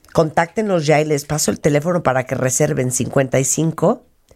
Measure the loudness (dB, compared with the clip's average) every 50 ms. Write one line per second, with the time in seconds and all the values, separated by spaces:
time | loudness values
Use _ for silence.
0 | _ -4 0 0 0 2 2 -2 -2 -2 -2 -4 -2 0 0 0 2 2 2 2
1 | 2 0 -2 -4 -2 -4 -4 -2 -2 -2 -2 0 0 0 2 2 0 0 -2 0
2 | 0 0 0 0 -2 -2 -2 -2 -2 0 0 0 0 0 0 -2 -2 -2 -2 -4
3 | -4 -2 0 0 0 0 0 0 0 0 0 0 -2 -2 -2 0 0 0 0 0
4 | _ _ _ _ _ _ -16